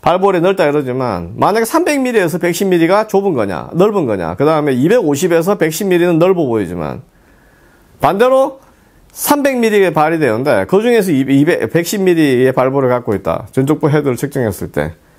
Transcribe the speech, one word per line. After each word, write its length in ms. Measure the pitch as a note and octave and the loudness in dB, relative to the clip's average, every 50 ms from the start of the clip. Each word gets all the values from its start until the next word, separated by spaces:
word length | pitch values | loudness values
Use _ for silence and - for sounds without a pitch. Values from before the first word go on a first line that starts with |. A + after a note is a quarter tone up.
발볼이 400 | - D3+ E3+ F#3 F#3+ G3+ F#3 E3+ | -2 0 0 2 2 2 2 2
넓다 260 | E3 F#3+ G3 F#3+ E3 | 2 0 2 2 0
이러지만 680 | D3 C#3+ D3+ C#3+ B2+ B2 C3 C3 A#2+ G2+ F2 E2+ E2+ A2+ | 0 0 0 -2 -2 -4 -4 -2 -4 -4 -4 -6 -8 -4
만약에 280 | A2+ C3+ E3 G3+ A#3 A3+ | -2 0 0 0 0 -2
삼백 360 | - - A3 F4+ D#4+ D4 C#4 | 0 0 0 0 0 0 -2
밀리에서 380 | C4 B3+ A#3 G#3+ F3+ D#3+ F3+ E3 | -2 0 0 0 0 0 -2 -2
백십 300 | F3+ F3 E3+ - G3+ F#3+ | -2 -2 -2 -2 0 0
밀리가 400 | F3+ E3+ E3 E3 F#3+ G#3+ G#3+ G#3+ | 2 2 2 2 2 0 0 0
좁은 260 | - G3 G3 G3+ D#3+ | -2 -2 0 0 -2
거냐, 360 | A#2+ G#2 G2 F2+ C#2 B1 - - | -2 -2 -2 -4 -6 -8 -4 0
넓은 320 | E3 F#3+ A3 G#3 G3+ D3+ | 0 0 2 2 0 -2
거냐, 300 | A#2 G#2 F#2 E2+ D#2+ F#2 | -2 -2 -2 -4 -4 -2
그 80 | - C#3+ | 0 0
다음에 280 | D#3 D#3+ D3+ D3 C#3+ | 0 2 0 0 0
이백오십에서 840 | C3 A#2+ C3+ E3+ A3+ B3+ F#3+ D3 C#3+ C#3 F3+ E3+ E3+ E3 D#3+ G3 G#3 - | 0 2 2 2 2 2 2 0 0 0 0 0 0 0 0 0 -2 0
백십 300 | D#3 D#3+ D#3 - G#3+ G3 | -2 -2 -2 -4 -2 0
밀리는 300 | F3+ E3+ E3+ F3+ E3+ D#3 | 0 0 2 2 2 2
넓어 280 | E3+ F#3+ F#3+ F3+ D#3 | 2 2 2 0 0
보이지만 560 | B2+ A#2 A2 G2 E2 F2 F2 D#2 D2 B1 - - _ _ _ _ _ _ _ _ _ _ _ _ _ _ _ _ _ _ - | -2 -2 -2 -2 -4 -6 -6 -6 -8 -8 -10 -14 _ _ _ _ _ _ _ _ _ _ _ _ _ _ _ _ _ _ -2
반대로 600 | - C#3 F3 G3 A#3+ B3+ C4+ C4 C4+ D#4 - - - _ _ _ _ _ _ _ _ _ | 0 0 2 2 2 2 4 2 2 0 -4 -10 -20 _ _ _ _ _ _ _ _ _
삼백 460 | - - - - C#4+ C#4+ C4+ C#4 C4 B3 | -14 -6 -2 0 0 2 0 0 0 0
밀리의 340 | A#3 A3 G#3 G3+ F#3+ F3 | 0 2 2 2 2 2
발이 260 | D#3 D#3 D3+ D#3+ E3 D#3+ | 2 2 0 2 0 0
되는데 480 | D3+ A#2+ G#2+ A#2 C3+ D3+ B2 G2 F#2+ - | 0 0 0 0 0 0 0 0 0 0
그 120 | F#3 G3+ | 0 0
중에서 280 | A3 B3 A#3+ A3+ F#3 F#3+ | 2 2 2 2 2 2
이-, 160 | D3+ C3 C3+ B2+ | 0 0 0 2
이백, 440 | C#3 C#3 D3 E3 D#3+ - - G#2+ | 2 2 2 2 2 0 -2 -2
백십 280 | - E3 F3 - A3+ G3+ | -2 -2 -2 -2 -4 0
밀리의 500 | F#3+ F#3 F3 E3 D#3 C#3+ B2+ A#2+ C3 C3 | 0 2 2 2 2 2 2 2 2 2
발볼을 360 | B2+ - B2+ C3 C3+ C#3 C3+ B2 | 2 2 0 0 0 0 0 0
갖고 260 | B2 B2 A#2+ B2 G#2 | 0 0 -2 -2 -4
있다. 340 | F#2 - E2 E2+ - - - | -2 -2 -4 -4 -4 -6 -6
전족부 380 | - C3 C3+ C3+ D3+ D3 - D3+ | -4 -2 0 0 0 0 0 0
헤드를 260 | D3 D3+ C#3+ C#3 B2 | 0 0 0 -2 -2
측정했을 540 | A#2 D3 C3+ - C#3 A#2+ G#2+ F#2+ - F#2+ - | -4 -4 -6 -4 -2 -2 -2 -4 -6 -8 -8
때. 200 | - - D2+ D#2 - - _ _ _ | -4 -4 -6 -6 -8 -14 _ _ _